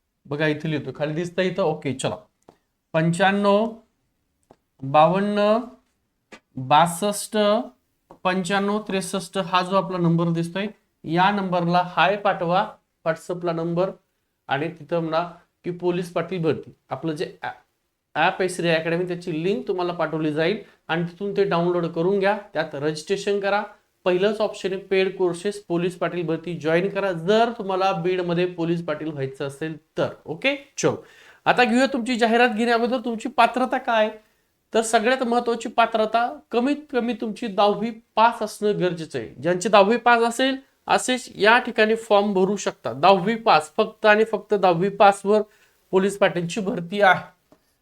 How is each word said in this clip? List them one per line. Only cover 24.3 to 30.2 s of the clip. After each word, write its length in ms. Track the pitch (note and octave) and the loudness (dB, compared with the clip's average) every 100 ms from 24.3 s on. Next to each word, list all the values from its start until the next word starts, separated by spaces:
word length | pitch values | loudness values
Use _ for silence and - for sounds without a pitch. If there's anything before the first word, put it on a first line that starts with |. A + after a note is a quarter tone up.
| G#3+ | 0
ऑप्शन 320 | G#3 - F#3+ | -4 -4 -6
आहे 80 | F#3+ | -6
पेड 340 | - F#3+ F#3+ F#3 | -2 0 0 0
कोर्सेस, 460 | F3+ E3+ G#3 G3+ | -2 -2 -6 -8
पोलीस 340 | - E3+ F3+ F3 | -4 -2 -2 -4
पाटील 280 | E3 F3 E3 | -6 -4 -4
भरती 320 | E3 F3+ E3 | -4 -6 -6
जॉईन 300 | D3 E3+ G3 | 0 0 0
करा, 240 | G3 G3 | -2 -4
जर 380 | E3 E3+ A3 A#3 A3+ | -2 2 2 2 -2
तुम्हाला 340 | F#3+ F#3 F#3+ | -4 0 0
बीडमध्ये 520 | F3 F3+ F#3 F3 E3+ F3+ | 0 0 0 0 0 0
पोलीस 360 | F3 E3 E3+ | -2 -2 -2
पाटील 260 | E3+ D3 D#3 | -4 -6 -6
व्हायचं 360 | C#3+ C3+ C3+ C#3+ | -6 -6 -6 -8
असेल 300 | C#3 D#3+ D3+ _ - | -6 -10 -10 _ -4
तर. 100 | B2+ - | -4 -4